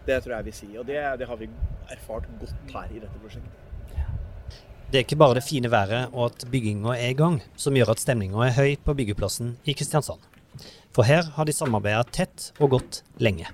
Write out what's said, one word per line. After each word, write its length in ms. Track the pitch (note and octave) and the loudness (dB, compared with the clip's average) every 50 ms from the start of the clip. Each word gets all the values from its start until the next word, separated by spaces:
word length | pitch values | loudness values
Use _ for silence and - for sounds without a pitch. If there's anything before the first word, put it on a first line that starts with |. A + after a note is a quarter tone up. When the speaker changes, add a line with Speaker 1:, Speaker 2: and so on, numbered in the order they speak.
| - | -2
Speaker 1:
Det 140 | - C3+ C3 A#2 | 0 -2 -2 -2
tror 120 | B2 B2 A2 | -4 -8 -8
jeg 80 | G2+ A2 | -8 -10
vi 40 | G#2+ | -12
sier, 260 | - - G2+ G#2 A2 | -14 -16 -16 -14 -12
og 60 | B2 A#2 | -10 -8
det, 100 | C#3 D3 D3 C#3+ C3+ B2 | -6 -4 -4 -4 -4 -4
det 80 | B2+ A#2 | -6 -8
har 100 | A#2+ A2 | -8 -10
vi 140 | A2 A2 A2+ A#2+ - - - - - - | -10 -14 -8 -6 -6 -6 -6 -8 -14 -16
erfart 360 | B2+ - - - A2 A2+ A2 - A#2 A2 | -18 -18 -14 -12 -10 -10 -10 -12 -12 -14
godt 340 | G#2 - - - - - - | -12 -12 -12 -12 -12 -12 -12
her 160 | G#2+ F#2 F#2 | -12 -12 -10
i 120 | G#2 A2 G#2+ | -12 -12 -14
dette 180 | G#2 G#2+ G#2+ | -14 -16 -16
prosjektet. 400 | G#2+ G#2+ - A2+ - - - - - - - - - - - - - - - - - - - - - - - - - - - - - | -16 -16 -16 -16 -16 -16 -18 -20 -18 -16 -14 -14 -14 -10 -6 -6 -4 -4 -4 -8 -8 -10 -12 -14 -14 -14 -16 -16 -18 -20 -20 -18 -14
Speaker 2:
Det 140 | - B2+ C3+ | 0 0 0
er 40 | A#2 | 2
ikke 140 | - - D3+ | 2 4 6
bare 160 | D#3 C3+ A#2 | 6 6 6
det 80 | B2+ B2+ | 4 0
fine 260 | - D#3+ C#3 A#2+ A#2+ | -2 -2 -2 0 2
været 400 | A#2 A2+ G2 F#2+ A2 A#2+ B2+ A#2+ - | 4 4 2 2 0 -2 -4 -4 -2
og 140 | B2+ A#2+ A#2+ | -2 -2 -2
at 160 | - - - | -2 -6 -10
bygginga 480 | B2 B2 C3+ A#2 G#2+ G#2 G#2 G2+ A#2 B2 | -2 -2 0 0 0 -2 -2 -2 -2 -2
er 160 | A#2+ A#2+ A#2+ | -2 -2 -2
i 80 | B2+ C3 | 2 4
gang 220 | D#3 E3+ F3 C3 - - - - | 4 4 4 2 -2 -6 -12 -4
som 160 | - D3 C#3 | 0 2 6
gjør 140 | C3+ A#2+ G#2 A2+ | 6 6 6 4
at 40 | - | 2
stemninga 440 | - - C3 A2+ G2+ F#2 G2 G#2 A#2+ | 2 0 2 2 2 0 0 2 2
er 80 | C3 A#2+ | 4 4
høy 220 | A2+ C#3 C#3 C#3+ - | 4 4 4 2 0
på 160 | - - D3+ | 0 -2 0
byggeplassen 600 | C#3 C3 G2+ G#2 - G#2 G2 - - A#2+ A#2+ A#2+ B2+ - | 0 0 -2 0 -2 -2 -2 -2 -2 -4 -6 -6 -6 -4
i 80 | - C#3+ | -4 -2
Kristiansand. 480 | - D3+ C#3+ - D#3 C#3 - - - - _ - - _ _ _ - - - - - _ _ | -2 -2 0 2 0 0 0 -8 -12 -12 _ -20 -20 _ _ _ -20 -20 -18 -20 -20 _ _
For 120 | _ - A#2+ | _ 4 6
her 220 | A2 C#3+ E3 F3 D#3+ C#3+ | 8 8 6 4 0 -2
har 100 | C#3+ D#3 | -2 0
de 100 | D3+ D3 - | 0 0 0
samarbeidet 560 | D#3+ C#3 A2+ G#2+ G2+ G#2 G#2 A2 B2 - - | 0 0 0 2 2 2 2 2 0 0 0
tett 320 | - F3+ - _ - - - _ - | -2 -2 -2 _ -14 -16 -16 _ 2
og 80 | D3 C#3 C3 B2 | 4 4 4 4
godt 240 | - - - - - _ _ | 2 0 -12 -14 -14 _ _
lenge. 340 | - A#2+ A2+ G2 E2 E2 - | 0 2 2 2 0 -6 -12